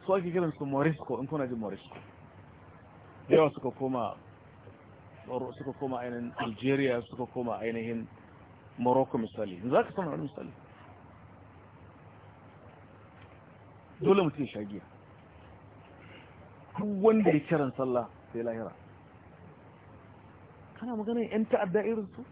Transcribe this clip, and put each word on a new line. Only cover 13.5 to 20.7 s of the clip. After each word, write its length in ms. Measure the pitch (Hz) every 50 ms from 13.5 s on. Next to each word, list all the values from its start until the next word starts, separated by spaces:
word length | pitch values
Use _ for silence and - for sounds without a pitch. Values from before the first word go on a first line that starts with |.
| - - - - - - - - - -
Dole 220 | - - 190 202 190
mutum 180 | 156 127 147 143
ya 20 | 117 -
sha 120 | 104 107
giya. 160 | 101 104 98 - - - - - - - - - - - - - - - - - - - - - - - - - - - - - - - - - - - - - - - -
Duk 240 | 202 208 208 190 190
wanda 280 | 220 220 220 208 180
ya 100 | 160 151
kiran 320 | 147 - 170 156 143 131 -
sallah 320 | - 135 131 123 123 117 101 - - - - 107
sai 100 | 117 117
lahira. 300 | 117 117 113 110 92 82 - - - - - - - - - - - - - - - - - - - - - - - - - - - - - - - - - - - - - - -